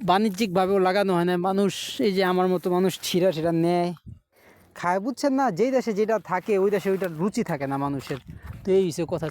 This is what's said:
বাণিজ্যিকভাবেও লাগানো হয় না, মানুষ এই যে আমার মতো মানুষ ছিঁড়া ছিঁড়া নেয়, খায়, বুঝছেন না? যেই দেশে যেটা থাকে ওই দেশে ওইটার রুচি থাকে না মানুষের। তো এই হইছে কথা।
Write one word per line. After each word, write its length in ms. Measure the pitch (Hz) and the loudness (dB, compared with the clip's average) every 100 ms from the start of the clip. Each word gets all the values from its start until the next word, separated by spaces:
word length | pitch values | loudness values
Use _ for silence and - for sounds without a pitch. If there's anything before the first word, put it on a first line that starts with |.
| 180 | 2
বাণিজ্যিকভাবেও 680 | 190 220 180 214 180 185 196 185 | 2 2 0 0 0 2 2 2
লাগানো 260 | 196 196 175 | 2 2 2
হয় 120 | 175 | 2
না, 40 | 180 190 | 0 0
মানুষ 240 | 196 196 - - - 226 | 2 0 -2 -8 -2 0
এই 60 | 185 | 2
যে 60 | 185 | 2
আমার 160 | 180 185 | 2 2
মতো 140 | 180 185 180 | 2 0 2
মানুষ 160 | 185 - - | 2 -2 -2
ছিঁড়া 240 | 180 185 160 | 2 2 2
ছিঁড়া 160 | 165 165 170 | 0 2 2
নেয়, 220 | 175 175 165 - - _ _ - - _ - | 2 0 -6 -14 -20 _ _ -20 -20 _ -6
খায়, 220 | 175 190 | -2 0
বুঝছেন 280 | 220 247 285 262 | -2 -2 0 0
না? 60 | 254 165 | 0 2
যেই 120 | 254 254 | 2 2
দেশে 160 | 226 196 | 0 -2
যেটা 180 | 214 214 - | 0 0 -2
থাকে 240 | 185 214 196 | -4 0 2
ওই 80 | 202 | 2
দেশে 140 | 196 190 | 2 0
ওইটার 180 | 185 185 156 | -2 -2 -2
রুচি 220 | 202 240 208 | -2 -2 -4
থাকে 160 | 147 139 | -4 -2
না 40 | 139 | -2
মানুষের। 360 | 143 139 - 135 - - - - | -2 -4 -6 -10 -10 -18 -16 -10
তো 60 | 196 190 | 0 2
এই 40 | 185 | 2
হইছে 160 | 175 160 | -2 -4
কথা। 140 | 170 156 | -4 -6